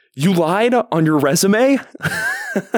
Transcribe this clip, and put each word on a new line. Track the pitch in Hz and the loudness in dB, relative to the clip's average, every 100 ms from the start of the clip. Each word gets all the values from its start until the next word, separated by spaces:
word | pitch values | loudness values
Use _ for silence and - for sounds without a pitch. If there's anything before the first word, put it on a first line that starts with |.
| _ 135 | _ -4
"You | 175 | 0
lied | 175 160 196 233 | 2 0 0 0
on | 247 - 165 156 | 0 0 0 2
your | 151 | 2
resume." | 139 151 196 214 269 277 - - | 2 2 2 2 2 0 -4 -12
<laughs> | - - - - 698 330 - | -8 -6 -6 -6 -8 -8 -4